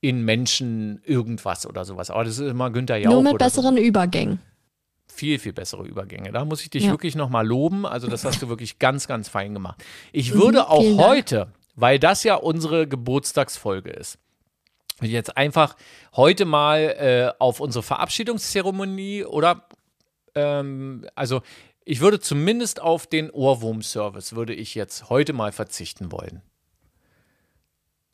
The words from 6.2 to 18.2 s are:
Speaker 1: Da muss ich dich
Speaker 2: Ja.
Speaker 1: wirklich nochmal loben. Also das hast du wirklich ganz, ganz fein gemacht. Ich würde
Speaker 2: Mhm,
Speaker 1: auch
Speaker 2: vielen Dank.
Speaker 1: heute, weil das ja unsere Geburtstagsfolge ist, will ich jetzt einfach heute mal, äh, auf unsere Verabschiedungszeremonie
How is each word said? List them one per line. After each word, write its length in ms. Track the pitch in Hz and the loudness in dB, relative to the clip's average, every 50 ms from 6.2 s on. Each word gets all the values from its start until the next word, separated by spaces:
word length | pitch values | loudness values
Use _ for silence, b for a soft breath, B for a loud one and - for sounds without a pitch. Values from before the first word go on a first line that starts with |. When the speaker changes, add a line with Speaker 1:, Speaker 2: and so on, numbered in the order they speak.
| 98 95 - | -12 -8 -6
Speaker 1:
Da 120 | 117 143 | -6 -4
muss 180 | 151 156 147 - | -4 -6 -8 -10
ich 80 | 156 | -8
dich 140 | - 143 208 | -4 0 2
Speaker 2:
Ja. 60 | 202 | 2
Speaker 1:
wirklich 240 | - 151 - 170 143 | 0 0 -2 -6 -4
nochmal 320 | 156 147 127 123 113 110 | -4 -4 -2 0 0 0
loben. 400 | 110 120 127 147 165 185 196 202 | 2 0 2 0 0 0 -2 -4
Also 200 | - - 123 120 123 | -6 -6 -6 -6 -6
das 160 | 117 113 - | -6 -4 -4
hast 180 | 135 - - 143 | -4 -4 -4 -4
du 60 | 120 | -6
wirklich 300 | 117 110 113 107 - _ | -8 -8 -8 -14 -6 _
ganz, 280 | - 131 135 139 - | 2 2 2 2 -4
ganz 220 | - 135 117 107 - | -6 -6 -8 -8 -6
fein 260 | - 104 98 104 104 | -6 -6 -6 -6 -8
gemacht. 280 | 98 95 90 - B B B B B B B B | -10 -10 -10 -12 B B B B B B B B
Ich 220 | - 127 120 120 | -4 -4 2 6
würde 240 | 208 196 240 226 - | 6 8 8 8 6
Speaker 2:
Mhm, 40 | - | 6
Speaker 1:
auch 160 | - 160 151 226 | 6 6 6 8
Speaker 2:
vielen 140 | 220 214 196 | 6 8 8
Dank. 100 | 165 208 | 8 8
Speaker 1:
heute, 400 | 269 285 - - 135 110 95 - - _ _ _ _ | 8 6 4 2 0 -2 -2 -4 -10 _ _ _ _
weil 220 | - 117 123 135 139 | 2 4 6 6 6
das 240 | 143 165 196 - - | 6 4 4 4 4
ja 100 | 226 196 | 2 2
unsere 500 | 175 - 165 160 165 160 156 156 165 160 147 | 2 2 0 -2 0 -2 0 0 0 0 0
Geburtstagsfolge 1040 | 135 131 117 123 127 139 - - - 147 135 - - - - 110 95 95 95 - | -2 -6 -2 0 -2 0 -2 0 0 0 -2 -2 -4 -8 -6 -6 -6 -4 -6 -12
ist, 280 | - - - - - _ _ _ _ _ _ _ _ _ _ _ _ _ _ _ - _ | -14 -14 -14 -16 -18 _ _ _ _ _ _ _ _ _ _ _ _ _ _ _ -10 _
will 80 | - 110 | -4 -2
ich 60 | 113 | -2
jetzt 220 | 117 113 - - | -2 -4 -4 0
einfach 400 | 131 139 147 139 165 156 143 - b b b b b b b b | 0 0 2 4 4 2 2 2 b b b b b b b b
heute 280 | - 131 151 - 185 202 | 6 6 6 6 4 2
mal, 340 | 170 151 147 147 147 151 156 | 2 4 4 4 4 4 4
äh, 520 | 156 156 - - 143 131 127 123 123 123 - _ | 2 0 0 0 2 4 4 4 4 2 0 _
auf 220 | - 127 120 - | 2 0 2 0
unsere 220 | - - 117 123 113 | -6 -6 -4 -6 -4
Verabschiedungszeremonie 1400 | - 135 - - - - - | -4 -2 -2 -2 -4 -2 -6